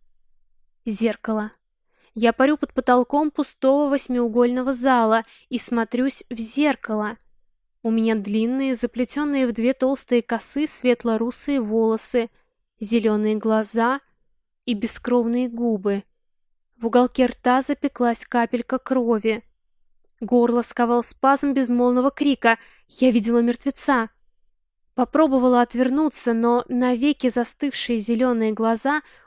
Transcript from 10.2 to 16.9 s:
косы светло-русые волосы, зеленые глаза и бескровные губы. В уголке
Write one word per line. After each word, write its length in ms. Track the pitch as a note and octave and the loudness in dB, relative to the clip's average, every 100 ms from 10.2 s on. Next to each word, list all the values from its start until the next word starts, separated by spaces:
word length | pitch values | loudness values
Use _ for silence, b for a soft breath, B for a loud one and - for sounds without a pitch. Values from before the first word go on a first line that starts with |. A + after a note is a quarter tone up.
косы 460 | - A3+ - C#4+ D4+ | 0 -6 -4 -4 -4
светло-русые 920 | - B3+ A#3+ A#3 A3 A#3 - - C#4 | -2 0 0 -2 -2 -4 -4 -4 -2
волосы, 720 | G#3 A3+ A3+ A3 - B3 A3+ - _ _ _ _ | -2 0 0 0 -2 -2 -4 -8 _ _ _ _
зеленые 560 | G3+ A#3 G#3+ G#3+ G#3+ G#3+ | -2 0 2 0 0 -2
глаза 640 | A3 A3 G#3+ A3+ A#3 C#4 - _ _ _ _ _ - | 0 0 0 -2 0 -2 -8 _ _ _ _ _ -6
и 80 | |
бескровные 720 | G#3 A3 - - B3 A#3 A#3+ B3+ | -4 -4 -4 0 0 0 -2 -4
губы. 540 | A#3 A#3+ G#3+ G3+ G3+ - _ _ _ _ _ _ _ | -2 -2 -2 -2 -4 -6 _ _ _ _ _ _ _
В 100 | |
уголке 400 | A3+ | 0